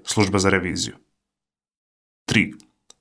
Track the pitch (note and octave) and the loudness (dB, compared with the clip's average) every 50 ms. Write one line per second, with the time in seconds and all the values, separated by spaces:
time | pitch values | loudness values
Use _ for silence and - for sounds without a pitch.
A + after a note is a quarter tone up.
0 | - - - A2 G#2 F#2+ G2 G2 F#2+ G2 F#2+ F#2+ F2 F2 E2 F2 E2+ - - - | -10 -4 0 0 0 2 2 2 2 2 2 2 0 -2 -4 -6 -6 -8 -10 -14
1 | _ _ _ _ _ _ _ _ _ _ _ _ _ _ _ _ _ _ _ _ | _ _ _ _ _ _ _ _ _ _ _ _ _ _ _ _ _ _ _ _
2 | _ _ _ _ _ - - G#2 F#2 - - - - _ _ _ _ - _ _ | _ _ _ _ _ -2 0 0 0 -2 -4 -12 -20 _ _ _ _ -20 _ _